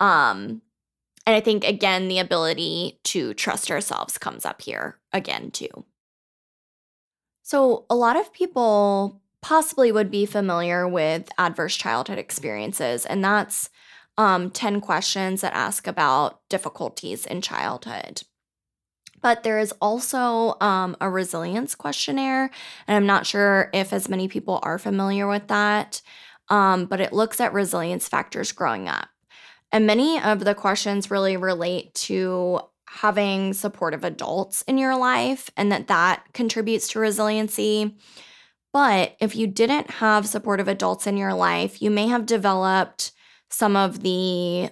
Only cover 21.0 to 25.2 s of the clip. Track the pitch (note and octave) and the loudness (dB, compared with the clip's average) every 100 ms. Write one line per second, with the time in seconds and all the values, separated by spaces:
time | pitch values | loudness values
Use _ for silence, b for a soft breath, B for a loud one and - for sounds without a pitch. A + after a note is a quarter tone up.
21 | F#3+ F#3 F#3 E3+ E3+ G#3 C#4 - D4 C#4 | -2 -2 -2 -4 -4 -4 -6 -8 -6 -6
22 | - C4+ C4+ C4 C4+ B B B - G#3 | -4 -2 0 0 -2 B B B 0 2
23 | G3+ G3 - G3+ G3+ G3 - G3 F#3+ G3 | 4 4 2 2 4 4 2 0 -2 -4
24 | F#3+ F#3 F#3+ G3 F#3+ F#3 - E3+ G#3 G3 | -2 -4 -4 -4 -4 -4 -2 -4 -2 -2
25 | G3 G3 | 0 0